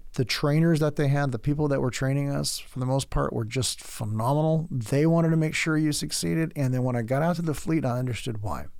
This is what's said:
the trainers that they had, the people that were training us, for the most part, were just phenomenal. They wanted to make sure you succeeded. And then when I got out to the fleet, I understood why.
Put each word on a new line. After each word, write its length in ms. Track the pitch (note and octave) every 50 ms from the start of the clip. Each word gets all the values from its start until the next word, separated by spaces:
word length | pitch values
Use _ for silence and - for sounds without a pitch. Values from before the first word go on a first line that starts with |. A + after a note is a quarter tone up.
| - - -
the 100 | - C3
trainers 540 | - - - - C#3+ D3 D#3 E3 E3+ E3+ D3
that 160 | D#3 D3+ -
they 120 | - D3+ C3+
had, 220 | C#3 C#3+ C#3+ C#3
the 60 | A#2+
people 300 | A2+ - D3 D3 D3 D3+
that 120 | D3 C#3 C3+
were 120 | C3+ B2+
training 400 | A#2 - C3+ C3 C#3 C#3+ C#3+ C#3+
us, 260 | C#3 D3 C#3+ - -
for 220 | - - - - B2+
the 60 | B2+
most 260 | B2+ C3 C3+ C3 -
part, 200 | - D3 C#3+ -
were 140 | - B2 A2+
just 340 | G#2+ A#2 B2+ A#2+ - - - -
phenomenal. 840 | - - - A#2 G#2 G#2+ A2 A2 B2+ C#3+ D3+ D#3 D#3+ D#3+ D#3+ D#3 -
They 340 | C#3+ B2+ A2+ G#2 C3+ C#3 D3+
wanted 240 | E3 E3 E3 E3 D#3+
to 80 | D#3+
make 160 | D#3+ D#3 D#3 D#3
sure 240 | - - E3 D#3
you 140 | D#3 D#3 D3+
succeeded. 600 | D3 - - D3+ - - - E3+ E3+ E3 D#3+ D#3 -
And 180 | D3+ C#3 B2+ B2+
then 100 | B2+ B2
when 120 | B2+ B2
I 80 | A#2+ A#2
got 180 | A2+ C3+ C3+
out 140 | D#3+ E3+ E3
to 80 | E3+ E3+
the 100 | D#3+ C#3
fleet, 320 | - - E3 E3 D#3+ C3
I 140 | B2+ A#2+ B2
understood 420 | B2+ B2+ A2+ - - C3 A2+ G#2+
why. 240 | G#2 G#2 E2 C2 C#2+ - -